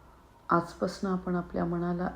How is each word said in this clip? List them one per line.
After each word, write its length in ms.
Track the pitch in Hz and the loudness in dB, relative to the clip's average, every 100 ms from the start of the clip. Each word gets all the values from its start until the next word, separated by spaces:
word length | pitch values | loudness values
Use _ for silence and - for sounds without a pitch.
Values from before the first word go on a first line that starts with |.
| - - - - - | -20 -20 -20 -12 2
आजपासनं 640 | 170 170 - 190 - 196 | 2 2 -2 -2 0 0
आपण 220 | 185 185 | 0 0
आपल्या 300 | 175 175 185 | -2 -2 -2
मनाला 440 | 175 170 175 175 180 | 0 0 0 0 -2